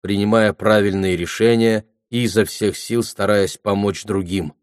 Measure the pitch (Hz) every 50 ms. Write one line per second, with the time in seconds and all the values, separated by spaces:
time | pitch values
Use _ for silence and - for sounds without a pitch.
0 | - 92 101 101 101 104 110 113 110 104 - - 95 107 107 107 101 101 95 98
1 | 95 95 92 85 87 85 - - 110 117 117 113 113 113 110 107 107 _ _ _
2 | _ _ 120 123 123 110 90 113 101 - - - 110 101 92 - - - 117 117
3 | 113 - - - 101 98 104 101 98 90 - - _ 104 101 101 101 101 92 -
4 | - - 101 98 92 87 92 95 82 73 - _